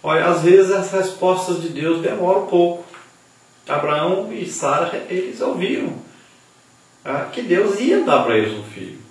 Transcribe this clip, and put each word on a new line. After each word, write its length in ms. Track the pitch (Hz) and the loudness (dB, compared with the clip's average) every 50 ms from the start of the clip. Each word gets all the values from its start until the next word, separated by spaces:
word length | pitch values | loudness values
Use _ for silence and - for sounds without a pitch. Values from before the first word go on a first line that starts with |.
| - | 0
Olha, 180 | 151 156 165 175 | 0 0 2 2
às 140 | 175 170 160 | 2 2 4
vezes 300 | 156 175 185 196 190 185 | 6 8 8 8 8 6
as 180 | 196 202 190 - 190 | 4 0 0 -2 -2
respostas 680 | 190 190 185 - - 185 185 185 175 - - 175 160 | -2 -2 -2 -4 0 2 2 2 2 0 -2 -4 -4
de 60 | 165 | -4
Deus 340 | 165 - 139 156 165 165 165 | -6 -6 -4 -2 0 0 0
demoram 440 | - - - - 180 170 170 - - | 0 -4 -2 -2 0 2 2 2 0
um 20 | |
pouco. 380 | - 185 175 175 175 170 175 - - - - - - _ _ _ _ _ _ _ _ _ _ _ | 2 2 4 4 2 0 -6 -12 -18 -20 -20 -20 -20 _ _ _ _ _ _ _ _ _ _ _
Abraão 640 | - 143 147 147 147 147 151 156 180 185 196 220 220 | -4 -4 -2 0 -2 -2 0 0 0 0 -2 -4 -6
e 140 | - - 175 | -8 -8 -8
Sara, 600 | - - - - - 143 - 170 - - - - - | -8 -8 -4 -2 -2 0 0 -2 -2 -4 -8 -8 -6
eles 320 | 185 180 - - - - | -6 -4 -4 -6 -6 -4
ouviram, 540 | - - - 175 180 - - - - - - - - - - - - _ _ _ _ _ _ _ _ _ _ _ _ _ _ _ _ | -4 -4 -2 -2 -2 -2 -2 -2 -4 -6 -8 -10 -14 -18 -20 -20 -20 _ _ _ _ _ _ _ _ _ _ _ _ _ _ _ _
ah, 240 | - 139 143 - - | -8 -6 -6 -6 -6
que 120 | - 247 | -8 -8
Deus 360 | 247 - 175 185 214 208 196 214 | -2 0 2 2 2 0 0 0
ia 240 | 247 311 - - - | 2 2 2 2 2
dar 180 | - - - - | 2 2 2 2
para 140 | - 117 | 2 2
eles 200 | 110 107 107 107 | 0 0 0 -4
um 60 | 107 104 | -8 -12
filho. 360 | - - 95 92 80 73 - - - | -14 -14 -14 -14 -14 -14 -18 -20 -20